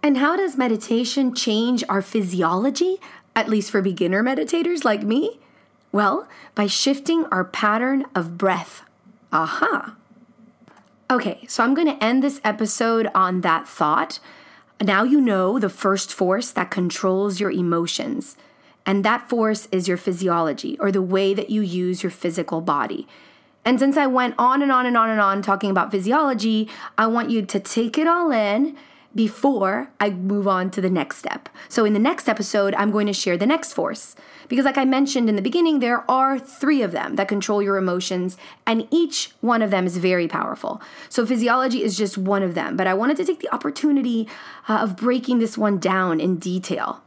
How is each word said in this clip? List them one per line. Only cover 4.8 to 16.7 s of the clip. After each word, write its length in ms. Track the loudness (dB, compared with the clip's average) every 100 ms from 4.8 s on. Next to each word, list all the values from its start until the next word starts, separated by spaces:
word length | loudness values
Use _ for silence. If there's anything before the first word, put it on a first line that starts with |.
| 0
like 160 | 0
me? 380 | 0 0 0 -6 _ _ _ _ _
Well, 360 | 2 2 2 -4 -18 -12
by 140 | -2 -2
shifting 580 | 0 0 0 0 0 0
our 120 | -2
pattern 640 | -2 -2 0 2 0 0 -2
of 240 | -4 -6 -2
breath. 460 | 0 0 -4 -16 -20 _ _ _ _
Aha. 640 | -2 -2 -2 -2 -2 -6 -18 _ _ _ _ -20 _ -20 -20 _ _ _
Okay, 340 | -2 -2 -8 -10
so 160 | 0
I'm 100 | 2
gonna 240 | 4 0 0
end 220 | 0 2
this 180 | 0 0
episode 680 | -2 -2 -2 0 0 2 0 0
on 260 | 0 0
that 260 | 0 0 -2
thought. 520 | -2 0 0 -2 -8 -16 -20 -20 -20 _ _
Now 220 | 0 2
you 160 | 4 4
know 400 | 4 2 2 2
the 100 | -2
first 440 | 0 0 0 -2
force 380 | -2 0 0 0
that 200 | -2 -2